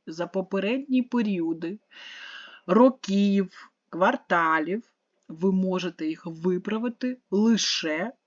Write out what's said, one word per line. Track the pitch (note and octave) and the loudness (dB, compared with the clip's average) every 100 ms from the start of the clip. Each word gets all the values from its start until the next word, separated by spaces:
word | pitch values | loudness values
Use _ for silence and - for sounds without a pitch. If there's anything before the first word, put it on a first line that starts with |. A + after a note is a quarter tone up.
| - | -14
за | D#3+ F3 | -10 -6
попередні | F#3+ F#3 G3 G3 C4 C#4 B3+ | -4 -4 -2 -2 -4 0 -2
періоди, | B3 A#3 G#3+ F#3 E3 E3 E3 G#3 _ - - - - - - - - | 0 -2 -2 -2 -2 -4 -6 -10 _ -20 -20 -18 -18 -18 -20 -12 2
років, | F#3+ B3+ B3+ - G3 G3+ G3 F#3 - - _ _ | 6 6 6 0 2 4 2 0 -6 -20 _ _
кварталів, | E3 F#3+ B3+ - F3 E3 D#3+ D#3 G#3 - _ _ _ - | 0 0 0 0 0 2 0 0 -4 -8 _ _ _ -18
ви | D#3+ F#3+ | -2 0
можете | F#3+ F#3 F#3 F3+ E3+ D#3 | 2 0 -2 -4 -6 -6
їх | D#3+ F3 | -6 -10
виправити | E3 F3+ F3+ G3+ A3 B3 A#3+ B3+ B3+ - | -4 -2 -2 -2 -4 -4 -4 -6 -6 -2
лише | G3 A3 A3 - - E3 D#3 G#3 - | 2 4 4 0 -4 -4 -4 -6 -10